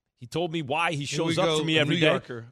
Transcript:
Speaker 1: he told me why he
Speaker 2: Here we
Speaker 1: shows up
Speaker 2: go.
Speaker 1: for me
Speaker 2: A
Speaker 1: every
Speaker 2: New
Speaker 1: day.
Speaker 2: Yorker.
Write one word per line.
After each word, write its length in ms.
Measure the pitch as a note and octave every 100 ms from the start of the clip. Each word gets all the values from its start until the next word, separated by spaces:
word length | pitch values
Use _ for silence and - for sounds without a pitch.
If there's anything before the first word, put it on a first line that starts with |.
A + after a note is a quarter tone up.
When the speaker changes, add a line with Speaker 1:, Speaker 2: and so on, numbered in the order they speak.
| _ _
Speaker 1:
he 80 | B2
told 260 | D#3+ E3+
me 100 | E3
why 300 | B2+ D3+ E3+
he 120 | D3
Speaker 2:
Here 200 | C3+ C#3+
we 100 | E3
Speaker 1:
shows 40 | E3
up 60 | E3+
Speaker 2:
go. 120 | D#3
Speaker 1:
for 60 |
me 120 | D#3 D#3
Speaker 2:
A 20 |
Speaker 1:
every 140 | D3+ E3+
Speaker 2:
New 40 |
Speaker 1:
day. 60 | D#3
Speaker 2:
Yorker. 400 | F3 - A#2+ A#2